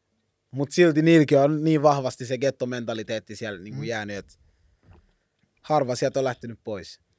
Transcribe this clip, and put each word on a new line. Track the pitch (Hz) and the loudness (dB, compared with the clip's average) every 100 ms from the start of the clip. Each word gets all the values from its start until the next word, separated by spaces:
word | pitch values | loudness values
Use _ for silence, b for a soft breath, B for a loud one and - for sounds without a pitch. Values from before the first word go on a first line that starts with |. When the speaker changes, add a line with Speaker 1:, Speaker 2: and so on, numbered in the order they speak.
| _ _ _ _ _ | _ _ _ _ _
Speaker 1:
Mut | 131 139 | -6 -2
silti | - 175 151 | 4 4 6
niilläkin | 160 165 143 143 | 6 6 6 4
on | 143 151 | 4 2
niin | 156 156 | 0 2
vahvasti | 147 143 131 - 123 | 4 2 -2 -6 -6
se | 127 | -2
gettomentaliteetti | 135 - 123 123 113 113 104 110 - 104 | -2 -2 -6 -6 -6 -8 -6 -8 -10 -10
siellä | 110 95 | -10 -10
niinku | 101 135 | -12 -10
Speaker 2:
Mm. | 113 | -8
Speaker 1:
jäänyt, | 113 104 101 | -8 -8 -10
et | - _ _ _ _ _ _ - _ _ _ _ _ _ | -14 _ _ _ _ _ _ -20 _ _ _ _ _ _
harva | - 151 123 123 | -2 -2 0 -2
sieltä | 139 135 | -2 -2
on | |
lähtenyt | 131 120 120 110 | -2 -4 -12 -14
pois. | - 101 85 - _ | -12 -12 -12 -20 _